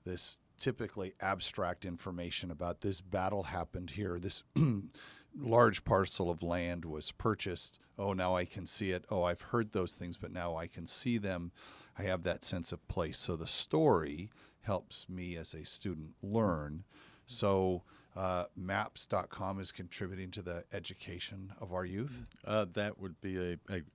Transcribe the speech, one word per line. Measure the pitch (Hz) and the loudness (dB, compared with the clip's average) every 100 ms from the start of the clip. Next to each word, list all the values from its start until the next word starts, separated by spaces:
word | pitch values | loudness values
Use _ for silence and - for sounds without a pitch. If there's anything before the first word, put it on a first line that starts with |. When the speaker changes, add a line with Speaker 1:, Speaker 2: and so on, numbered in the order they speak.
Speaker 1:
this | - 87 - - _ - | -6 -2 -2 -4 _ -2
typically | 139 120 110 - 92 - | -2 0 -4 -4 -6 -2
abstract | 95 95 - - 87 90 92 | 0 0 0 0 0 0 -4
information | 87 98 87 87 - 90 | -6 -6 -4 -4 -4 -4
about | 76 87 87 | -4 -4 0
this | 104 95 | 0 -2
battle | 92 95 95 101 | -2 0 2 0
happened | 85 90 82 90 90 | -2 -4 -4 -6 -6
here, | 98 98 87 | -4 -2 -2
this | 92 - - - | -2 -4 0 4
<clears throat> | 151 104 98 - - - - - | 6 4 -2 -14 -20 -20 -14 -6
large | 127 117 117 95 - | 6 8 8 6 4
parcel | 98 95 - 87 | 4 4 2 0
of | 82 | 0
land | 87 87 87 87 | 0 0 0 -2
was | 80 78 - | -4 -6 -6
purchased. | - 113 104 98 85 - - _ - | -2 0 0 -2 -4 -6 -8 _ -4
Oh, | 101 | -2
now | 95 90 92 | 2 4 4
I | 90 | 2
can | - 87 | -4 -4
see | - 98 | 0 0
it. | 90 - | 0 0
Oh, | 101 | 2
I've | 87 85 | 2 0
heard | - 120 107 | 0 0 2
those | 101 87 | 0 -2
things, | - 87 85 | -2 -8 -8
but | 90 | -8
now | 90 87 80 | -4 -4 -4
I | 85 | -6
can | - 82 | -8 -4
see | - 127 117 | -2 2 0
them. | 101 90 85 - - - - - | 0 -2 -4 -10 -20 -20 -16 -4
I | |
have | 95 92 | 0 0
that | 85 82 | 0 -2
sense | - 90 85 | -2 -2 -2
of | 85 - | -6 -4
place. | - 82 - | -2 0 0
So | - 82 | -2 -2
the | 82 | -2
story | - - 156 156 92 76 78 104 - - _ | -2 2 6 8 6 4 -4 -8 -14 -20 _
helps | - 95 - - - | -2 -2 -2 -10 -8
me | 92 90 85 | -6 -6 -6
as | 80 | -8
a | 80 | -8
student | 78 - 101 82 78 - | -8 -6 -4 -4 -8 -10
learn. | 98 110 107 80 73 80 - - - - - | 0 4 4 4 0 -6 -10 -18 -20 -20 -8
So, | - 104 98 92 90 - - - 95 | 2 6 6 6 2 -4 -20 -14 -4
uh, | 95 90 90 - | 0 0 -2 -4
maps | 90 101 104 - - | 0 0 0 -4 0
dot | 98 90 | 0 0
com | - 95 98 | -4 -4 -2
is | 92 | -4
contributing | - 90 - 95 95 92 | -6 -8 -6 -4 -4 -6
to | 104 | -6
the | 90 87 - | -6 -6 -6
education | 101 - 92 - 90 - 98 95 98 | -8 -8 -10 -10 -8 -8 -8 -12 -10
of | 101 | -4
our | 90 90 | -2 -2
youth? | 95 139 123 117 - - | -2 -4 -6 -12 -10 0
Speaker 2:
Uh, | 107 98 | 2 2
that | 95 104 - | 0 -2 -2
would | 95 80 | -8 -6
be | 98 92 | -4 -2
a, | 90 85 - | 0 -2 -4
a, | 95 76 | -6 -6